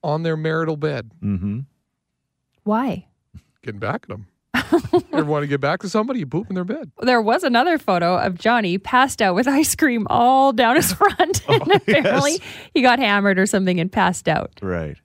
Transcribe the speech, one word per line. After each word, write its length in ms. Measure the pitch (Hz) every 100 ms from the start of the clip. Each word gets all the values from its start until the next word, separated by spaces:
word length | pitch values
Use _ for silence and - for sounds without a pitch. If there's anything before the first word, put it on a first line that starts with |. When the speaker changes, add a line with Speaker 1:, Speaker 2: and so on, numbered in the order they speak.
Speaker 1:
on 180 | - 151
their 140 | 165 160
marital 400 | 156 160 160 156
bed. 340 | 151 139 113 _
Speaker 2:
Mm-hmm. 400 | 104 98 98 107 139 _ _ _ _ _ _ _ _ _
Speaker 3:
Why? 420 | - 214 262 - - _ _ - _ _
Speaker 1:
Getting 180 | - 104
back 260 | 107 139 -
at 40 |
'em. 120 | 101 104 _ _
Speaker 3:
<laughs> 500 | 247 - 330 - 359 -
Speaker 1:
Ever 120 | 294
wanna 220 | 147 151 147
get 140 | 143
back 200 | 139 180
to 80 | 202
somebody, 320 | 220 220 254
you 60 | 143
poop 220 | 160 220
in 60 |
their 100 | 185
bed. 260 | 180 277 247 _
Speaker 3:
There 200 | 233 247
was 220 | 214 262
another 340 | 349 240 320 330
photo 380 | - 180 170 180
of 200 | - 180
Johnny 400 | 214 240 196 170
passed 420 | - 254 262 -
out 120 | 202
with 120 | 180 254
ice 280 | 277 311 -
cream 300 | 311 240 208
all 440 | - 240 269 269
down 240 | 247 233 277
his 160 | -
<laughs> 20 |
front. 480 | - 403 - 339 370 -
Speaker 2:
Oh, 60 |
Speaker 3:
And 180 | 440 -
apparently 580 | 392 - 220 285 262 277
Speaker 2:
yes. 80 | 349 - - -
Speaker 3:
he 80 | 320
got 160 | 247 240
hammered 400 | 233 202 202 190
or 80 | 196
something 320 | 202 185 180
and 140 | 175
passed 360 | 220 180 180 -
out. 300 | 156 - -
Speaker 2:
Right. 340 | 98 87 78 71